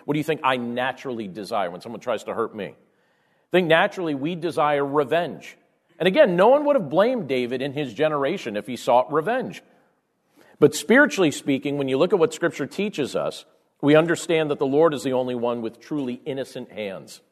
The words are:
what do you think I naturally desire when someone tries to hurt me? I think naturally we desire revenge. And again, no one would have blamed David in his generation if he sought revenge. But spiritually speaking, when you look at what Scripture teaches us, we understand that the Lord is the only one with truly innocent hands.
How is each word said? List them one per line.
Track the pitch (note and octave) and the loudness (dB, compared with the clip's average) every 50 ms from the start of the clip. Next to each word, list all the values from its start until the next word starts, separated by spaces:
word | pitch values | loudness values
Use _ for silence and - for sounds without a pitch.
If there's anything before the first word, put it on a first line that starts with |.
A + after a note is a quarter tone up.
| - | -6
what | - D3 | -4 -4
do | D3+ | -2
you | D3 | -2
think | D#3+ D#3 - - | -2 -4 0 2
I | C3 C3+ | 0 0
naturally | B2 A#2+ A#2+ A#2+ B2 B2 C3 B2+ - - C3+ B2 A2+ A2 | 0 -2 -6 -4 -4 -4 -4 -4 -8 -10 -10 -8 -8 -8
desire | F#2+ F2 G#2+ G2 F2 A2+ G#2 F#2+ F2 | -10 -10 -12 -10 -6 -4 -4 -2 -4
when | F2+ F2 | -6 -10
someone | - A#2 A#2 G2 | -14 -14 -14 -10
tries | - B2+ A2 G2+ - | -6 -4 -4 -4 -4
to | A2 F#2 | -6 -4
hurt | G#2 A2+ - - | -4 -4 -4 -4
me? | G#2+ F#2+ | -8 -10
I | D2 - _ _ _ _ _ _ _ _ _ _ _ _ _ _ - | -10 -12 _ _ _ _ _ _ _ _ _ _ _ _ _ _ 0
think | - F3+ F#3 | 0 2 4
naturally | D#3 D#3+ E3 F#3+ - - F#3+ F3 D#3+ D3 | 4 4 4 4 2 -2 -6 -6 -4 -4
we | C3 C#3 E3 F#3 | -4 -4 -6 -6
desire | E3 D#3 E3+ - D#3+ D3+ D3 D3 C#3 C#3+ | -4 -6 -6 -2 0 0 2 2 0 0
revenge. | C#3 C#3 D3+ C#3+ A#2+ D#3 E3+ F3 C#3 F#2 - - - - _ _ _ _ _ _ _ _ - | 0 0 0 0 2 0 -2 -2 -2 -8 -12 -16 -20 -20 _ _ _ _ _ _ _ _ -2
And | E3 | 0
again, | F#3 F#3 D#4 D4 G#3 F3 | 2 6 6 4 6 6
no | F3 G3 A#3 | 4 6 6
one | C4+ D4+ D4 | 6 6 4
would | C#4+ C#4+ | 2 2
have | C4 E3+ C3 | 2 0 0
blamed | D3+ F3+ G#3 B3 C4 A#3 E3 | 2 2 2 4 2 -2 -4
David | B2+ C3+ B2+ B2 A#2 C3 B2 | -2 -2 -2 -2 -2 -4 -4
in | C3+ C#3+ B2+ | -4 -6 -4
his | D3+ D3 B2 G#2 | -6 -6 -6 -2
generation | B2+ D3+ D#3 D#3 C#3+ C#3 C#3 F#3+ F#3+ - A#2 G2+ | 0 0 0 0 0 -2 -2 -2 -4 -6 -6 -6
if | G#2 G2+ | -6 -6
he | C3 A#2+ | -6 -10
sought | - - C#3 A#2+ B2 B2+ - | -6 0 4 4 4 4 2
revenge. | C#3+ D#3+ D3+ G3+ A#3+ C4 G#3+ G#2 - - _ _ _ _ _ _ _ _ _ _ _ _ _ _ _ _ _ _ _ - | -2 -2 -2 0 -2 -2 -4 -6 -10 -14 _ _ _ _ _ _ _ _ _ _ _ _ _ _ _ _ _ _ _ 4
But | D3+ C#3+ - | 4 4 4
spiritually | - - - A3 F#3 G3 F#3+ - G3 F#3 E3+ | 2 2 4 6 6 6 4 4 2 0 0
speaking, | - - - C#3+ C#3 C3 - C#3+ C#3+ | 0 -2 -4 -2 -2 -2 -2 -4 -4
when | C#3+ C#3 | -4 -2
you | C3 C3 | -2 2
look | C3+ E3+ F3+ G#3+ | 2 2 2 4
at | F3+ | 2
what | D#3+ D#3 - | 2 0 0
Scripture | - F3 D#3+ - - C#3+ | -2 -4 -4 -2 -4 -8
teaches | - - - G3+ G#3+ - D#3 B2+ G2 - | -8 -4 -4 -4 -4 -4 -4 -6 -4 -4
us, | F2 D2 D#2 - - - _ _ _ _ _ _ - | -4 -4 -4 -6 -8 -18 _ _ _ _ _ _ -2
we | - C#3 D3+ | 2 6 6
understand | D#3 E3 E3+ E3 - - - E3+ D#3+ D#3 D3 | 6 6 4 0 -4 0 0 0 0 0 0
that | C#3+ - | -2 -2
the | D3 | -2
Lord | C3+ C#3 D3+ E3 E3 D3 | 0 4 4 4 4 2
is | B2 A#2+ | 0 -4
the | C3+ B2+ | -2 -2
only | B2 B2+ B2+ B2 | -2 -2 -2 -4
one | A#2+ A#2 A#2+ A#2+ A#2+ | -4 -2 -4 -4 -4
with | A2+ A2 - _ | -6 -8 -10 _
truly | - - D#3+ D3 C3+ B2 B2 B2 - | -12 -8 -6 -6 -4 -6 -8 -8 -8
innocent | D#3+ C3+ C3+ B2 - - C3 A#2+ - | -10 -8 -8 -10 -10 -12 -16 -16 -14
hands. | F#2 G2+ G#2+ G2 F#2 D#2+ C2 - - - _ _ | -12 -10 -8 -8 -10 -12 -14 -18 -20 -20 _ _